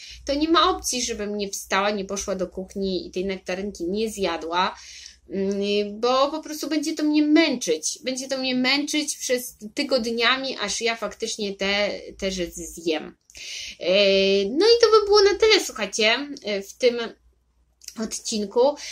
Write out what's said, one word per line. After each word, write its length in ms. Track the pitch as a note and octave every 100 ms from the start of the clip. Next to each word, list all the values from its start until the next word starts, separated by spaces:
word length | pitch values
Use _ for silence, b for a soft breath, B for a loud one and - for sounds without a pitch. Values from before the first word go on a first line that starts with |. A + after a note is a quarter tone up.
| B B -
to 80 |
nie 140 | C#4+ D#4+
ma 220 | E4 F4
opcji, 320 | - - B3
żebym 340 | A#3+ G#3+ G#3 G#3
nie 120 | G3
wstała, 400 | - - F#3+ G3+
nie 140 | G#3+
poszła 300 | F#3+ G3 -
do 120 | F#3+ F3+
kuchni 600 | - F#3 G3+ G3 F#3 -
i 40 |
tej 140 | F#3
nektarynki 600 | G3 F#3 - F#3+ G3+ F#3+
nie 260 | E3+ G3+ A3
zjadła, 640 | G3+ F#3 E3 D#3+ F3 G3 - B B B B -
mm, 720 | F#3+ G3 G3+ G3+ G3+ G#3 G#3+
bo 300 | A#3+ C4 C#4+
po 120 | D#4
prostu 260 | D4+ D4+ C#4+
będzie 260 | D4+ D4
to 80 | D#4
mnie 200 | D4+ D4+
męczyć. 760 | D4+ D#4 D#4+ B3 - D#3 - -
Będzie 240 | B3 B3+ C4+
to 100 | C4+
mnie 160 | C4
męczyć 640 | B3+ B3+ C#4 D4 D4+ D4 -
przez 400 | - B3 B3 - G#3+
tygodniami, 840 | - C#4 C4 A3+ A#3 A#3 C4 C4+ -
aż 200 | G#3 -
ja 160 | A3+ A3+
faktycznie 580 | G#3 - G#3+ - G3+
te, 360 | G3 G3 G3+ G3+ F#2 - -
te 120 | F#3+
rzeczy 360 | F#3 E3+ F3 D#3+
zjem. 500 | - E3+ D3+ A#2 - _ B B B B B
E, 140 | E3+ G3 G3+ G3 F#3+ G3
no 220 | G3+ C#4 G#4+
i 140 | A#4
to 100 | A4+
by 160 | G#4+ G4+
było 160 | G#4
na 160 | G4+ G#4
tyle, 260 | A4 G4+
słuchajcie, 640 | - A#3+ G3 - G#3+ A#3+ C#4+ C#4
e, 180 | G3+ G3+
w 100 | G3
tym 280 | - B3 A#3+ A3+ - _ _ _ _ _ _ - -
odcinku. 760 | A3 - - A3 G3+ A#3+ C4+ D4 B